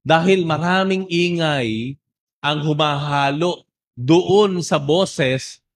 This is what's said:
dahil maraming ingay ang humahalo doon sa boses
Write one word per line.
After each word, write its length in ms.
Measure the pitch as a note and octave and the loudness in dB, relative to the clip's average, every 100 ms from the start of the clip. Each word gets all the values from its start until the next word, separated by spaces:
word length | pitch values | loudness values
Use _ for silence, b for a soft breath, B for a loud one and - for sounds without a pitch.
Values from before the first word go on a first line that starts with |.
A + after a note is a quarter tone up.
dahil 400 | - D#3+ F3 F#3+ | 0 2 4 2
maraming 640 | E3 D3+ E3+ F#3 F#3+ F#3+ F#3+ | 2 -2 0 0 0 -2 -2
ingay 880 | E3+ F3 E3+ D#3+ C#3+ A#2 A2 B2 C#3 _ _ _ _ | 0 0 0 0 0 -2 -4 -6 -10 _ _ _ _
ang 240 | C#3+ D3+ | -4 -2
humahalo 1040 | D3+ D3+ D3+ C#3+ C#3+ C#3+ C#3 C#3+ F3 E3 _ _ _ | 0 0 0 -2 -2 -2 0 0 -2 -4 _ _ _
doon 720 | - B2 E3+ F3 G3 G#3 F3+ | -6 2 2 4 4 2 0
sa 160 | D#3 D#3+ | -2 -2
boses 800 | C#3 E3+ F#3+ - C3+ C3 - - _ | 0 0 0 -2 -2 -2 -6 -16 _